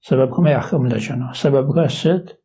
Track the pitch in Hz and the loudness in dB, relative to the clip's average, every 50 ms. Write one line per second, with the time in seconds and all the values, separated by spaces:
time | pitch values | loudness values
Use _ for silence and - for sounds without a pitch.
0 | _ - 131 127 131 131 - - 175 151 143 123 - - - 156 127 123 117 107 | _ 0 2 2 2 0 2 2 2 2 2 0 -2 -2 -2 -2 0 0 -2 -4
1 | 110 - 123 123 123 - - - - 147 139 135 131 143 - 165 165 131 - - | -4 -6 -6 -6 -6 -8 -10 -2 0 2 2 2 2 2 2 2 2 0 -2 0
2 | - 160 175 190 180 - - _ _ | 0 0 0 0 -2 -8 -20 _ _